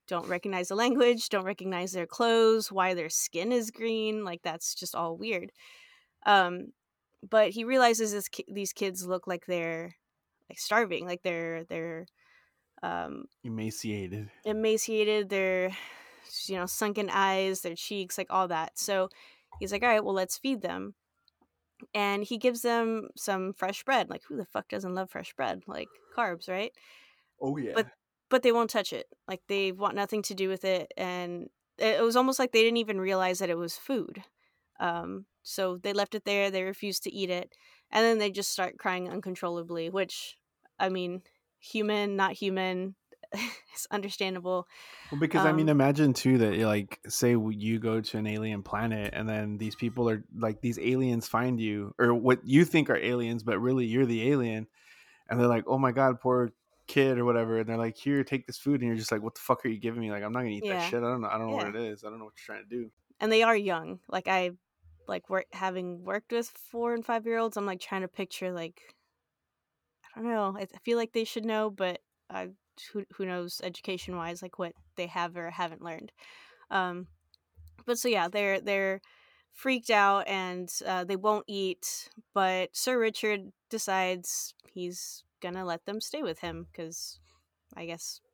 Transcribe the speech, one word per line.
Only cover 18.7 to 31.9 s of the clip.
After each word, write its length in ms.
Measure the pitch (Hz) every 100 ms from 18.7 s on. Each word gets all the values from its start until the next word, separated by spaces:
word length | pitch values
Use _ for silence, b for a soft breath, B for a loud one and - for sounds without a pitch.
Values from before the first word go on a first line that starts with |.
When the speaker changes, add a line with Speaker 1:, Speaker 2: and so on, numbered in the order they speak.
| -
Speaker 1:
So 300 | - 196 185 B B B B -
he's 120 | 196
like, 100 | 202
"All 60 | 240
right, 160 | 220
well, 100 | 202
let's 240 | 190 185 -
feed 240 | 269 247
them." 320 | 180 127 196 - _ _ _ _ _ _ _ _ -
And 300 | 214 202 202
he 140 | 208 226
gives 240 | 247 233
them 460 | 240 233 226 226 - -
some 360 | - 190 185
fresh 300 | 202 185 196
bread. 260 | - 262 -
Like, 140 | -
who 120 | - 285
the 100 | 185
fuck 220 | 214 -
doesn't 260 | 208 190
love 160 | 180 190
fresh 240 | - -
bread? 300 | - 127 87 -
Like, 220 | 80 - - _ -
carbs, 320 | 220 170 -
right? 240 | 185 214 b b b b b b -
Speaker 2:
Oh, 160 | 135 147
yeah. 160 | 117
Speaker 1:
But, 140 | 226 220 - _ _ -
but 120 | 254
they 100 | 247
won't 180 | 233 226
touch 220 | 226 190
it. 140 | 117 - _ -
Like, 140 | 185 -
they 240 | 202 196
want 240 | 185 202 196
nothing 260 | 202 214
to 100 | 202
do 140 | 190 190
with 160 | 185
it. 280 | 190 185 - -
And 540 | 185 180 175 175 - _ _ -
it, 220 | 220